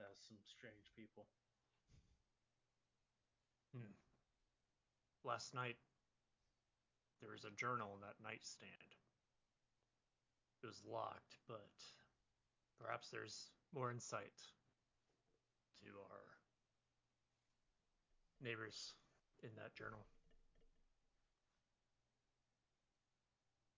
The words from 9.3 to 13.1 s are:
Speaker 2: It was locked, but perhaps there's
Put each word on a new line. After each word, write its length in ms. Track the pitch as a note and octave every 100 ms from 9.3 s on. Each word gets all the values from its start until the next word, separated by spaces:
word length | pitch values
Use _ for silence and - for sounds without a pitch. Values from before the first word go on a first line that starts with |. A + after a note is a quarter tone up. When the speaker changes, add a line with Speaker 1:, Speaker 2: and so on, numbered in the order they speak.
| _ _ _ _ _ _ _ _ _ _ _ _ -
Speaker 2:
It 60 | A2+
was 160 | G2 G#2+
locked, 520 | A2+ G#2+ - - - -
but 260 | A2 G2+ - - - - - _ _ _ _ _ -
perhaps 300 | A2+ A#2+
there's 400 | -